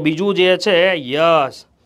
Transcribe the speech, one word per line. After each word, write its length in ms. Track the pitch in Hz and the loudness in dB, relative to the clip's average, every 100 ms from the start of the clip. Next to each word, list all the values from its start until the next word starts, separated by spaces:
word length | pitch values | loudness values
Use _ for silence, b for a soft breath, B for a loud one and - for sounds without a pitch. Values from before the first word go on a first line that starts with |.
| 151 | -4
બીજું 300 | 160 202 175 | -2 -4 0
જે 220 | 185 180 208 | 2 2 0
છે, 100 | 170 185 175 127 | 2 2 -2 -4
યસ, 420 | 143 165 160 135 - - _ | 0 2 2 0 -8 -20 _